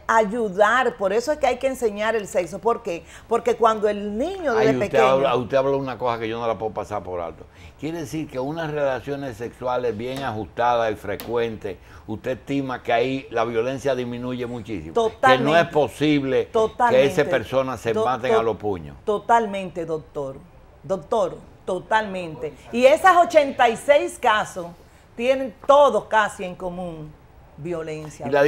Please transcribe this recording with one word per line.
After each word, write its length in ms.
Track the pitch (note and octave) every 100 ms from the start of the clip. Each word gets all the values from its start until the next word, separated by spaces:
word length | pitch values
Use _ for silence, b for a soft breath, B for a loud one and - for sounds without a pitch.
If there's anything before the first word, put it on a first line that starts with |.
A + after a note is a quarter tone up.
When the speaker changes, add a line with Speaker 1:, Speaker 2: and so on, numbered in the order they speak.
| -
Speaker 1:
ayudar, 880 | A3+ G#3 A#3+ G#3+ F3+ G#3 B3 B3+ -
por 160 | G3
eso 180 | A3 C4
es 60 | D4+
que 80 | B3
hay 120 | B3
que 80 | C4
enseñar 500 | C4 A3+ G3+ A3 A3+
el 100 | G3
sexo. 320 | G3+ D#3+ F#3+
¿Por 240 | A3 A3+
qué? 220 | G3+ E3 - B -
Porque 260 | A3+ A#3+ A3+
cuando 300 | A3+ A3 G#3
el 300 | G#3 G#3 G#3+
niño 380 | E4 F#4+ D4+
desde 160 | A3 -
Speaker 2:
Ay, 40 | B2+
usted 20 | -
Speaker 1:
pequeño 140 | - C3
Speaker 2:
habla, 300 | C3+ C3+ B2
usted 200 | A#2 C3+
habla 180 | C3+ C#3
una 220 | C3+ A2
cosa 200 | B2 A#2
que 80 | A2+
yo 140 | A#2
no 60 | A#2
la 100 | G2+
puedo 160 | A2
pasar 300 | G2 G2 G#2
por 180 | F#2 F2+
alto. 240 | E2 D#2+ - B B -
Quiere 220 | D3 E3
decir 260 | D3 D#3+ C#3+
que 100 | B2+
unas 300 | C3+ E3 D#3+
relaciones 680 | D3+ C#3 B2+ C3+ C#3 C#3 G#2+
sexuales 580 | A#2 - B2+ B2 B2 G#2+
bien 260 | A#2+ C3+
ajustadas 680 | C3 G#2+ G2+ - A#2+ A#2+ A2+
y 60 | G#2
frecuentes, 800 | G2 G2 A2 A#2 A#2 G#2 G2+ F2+ B B -
usted 260 | G#2+ B2+
estima 500 | B2 - C#3 C3 A#2+
que 100 | -
ahí 320 | A#2 C3 C3+ -
la 140 | A2+
violencia 500 | A#2 A2+ B2 C3+ C3+
disminuye 520 | B2+ A#2+ A#2+ B2+ B2 A#2+
muchísimo. 480 | A#2+ G#2+ F#2+ D#2
Que 60 | A#3
no 60 | A3
es 60 | -
Speaker 1:
Totalmente. 520 | C4 C3 C#3+ E3+ E3+
Speaker 2:
posible 720 | D3+ C3 - D3+ D3 C3+ B2 G#2+
que 60 |
Speaker 1:
Totalmente. 540 | A3+ A3 - - B2+ C#3
Speaker 2:
esas 200 | D#3 C3+
personas 500 | C3 G#2 C3 C3 A#2
se 120 | A#2
Speaker 1:
Do-, 140 | G#2+ A#2+
Speaker 2:
maten 260 | B2+ B2+
Speaker 1:
do-, 80 | A2+
Speaker 2:
a 20 |
los 140 | A2+ F#2+
puños. 400 | G#2 F2+ C#2+ C2+
Speaker 1:
totalmente, 800 | - G3+ A3 A#3 G#3+ G3 F#3 F3+
doctor. 520 | D#3+ D#3 - D3 C3+ C#3+ F3 - - -
Doctor, 540 | C#3+ F#3+ - A3+ F3 - - - -
totalmente. 880 | F3+ - A3 G#3 F#3 E3 D#3 D3+ - B
Y 140 | A#3 C4
esas 320 | D#4+ F#4+ F4
ochenta 500 | E4+ D#4+ C#4 B3 A#3+
y 80 | A#3
seis 420 | C#4 D4 F4 -
casos 480 | A#3+ G#3+ F#3 F#3 E3+ F3 - b b
tienen 400 | - B3 C4 C4 - -
todos 380 | C#4+ C#4 G#3
casi 400 | - A3 G3+ -
en 100 | F3+
común 580 | F3 F#3 F3+ F3 D#3+ D3+ - - - - -
violencia, 720 | D#3+ E3 D#3+ D#3 D3+ - C#3
Speaker 2:
Y 40 |
la 100 |
Speaker 1:
doctor. 60 | C#3+